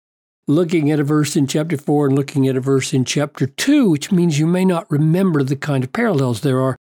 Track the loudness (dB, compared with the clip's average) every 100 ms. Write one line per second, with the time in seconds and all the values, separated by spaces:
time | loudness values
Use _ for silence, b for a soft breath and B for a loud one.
0 | _ _ _ _ -2 0 2 0 2 0
1 | 0 0 0 0 0 0 -2 -4 -2 0
2 | 2 0 -2 0 0 0 0 0 0 -2
3 | -2 -2 -4 -4 -6 -2 0 2 2 0
4 | 0 0 2 2 0 2 2 0 -2 0
5 | 2 2 2 0 -2 -4 -2 -2 -2 -2
6 | 0 0 0 -2 -2 0 0 -4 _